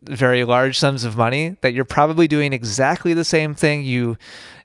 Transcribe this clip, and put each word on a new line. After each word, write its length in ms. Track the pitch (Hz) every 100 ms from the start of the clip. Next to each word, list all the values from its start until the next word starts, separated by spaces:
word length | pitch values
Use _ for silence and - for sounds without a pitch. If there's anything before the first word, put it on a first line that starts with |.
very 420 | - 127 127 123
large 340 | 120 123 135 131
sums 260 | 143 135
of 120 | 120 110
money 400 | 117 139 165 190
that 120 | 131
you're 120 | 123
probably 420 | 127 147 151 160 160
doing 260 | 151 143
exactly 640 | 131 117 101 135 175 175
the 100 | 165
same 300 | - 160 151
thing 300 | 143 151 147
you, 320 | 135 123 117 110 - - - -